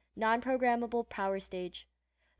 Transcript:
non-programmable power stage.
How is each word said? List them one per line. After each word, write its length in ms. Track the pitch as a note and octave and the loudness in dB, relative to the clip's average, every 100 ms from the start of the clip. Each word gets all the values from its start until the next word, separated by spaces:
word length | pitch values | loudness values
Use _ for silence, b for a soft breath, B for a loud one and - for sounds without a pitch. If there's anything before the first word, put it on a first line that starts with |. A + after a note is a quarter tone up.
| _ - | _ -2
non-programmable 920 | A3 A#3 B3 C4 B3 A#3+ A#3 A#3+ A#3 | 2 2 2 2 2 2 0 -2 -2
power 300 | - G3 G3 | -2 0 0
stage. 480 | - F#3 F3+ - - _ _ _ _ | -4 -6 -6 -10 -20 _ _ _ _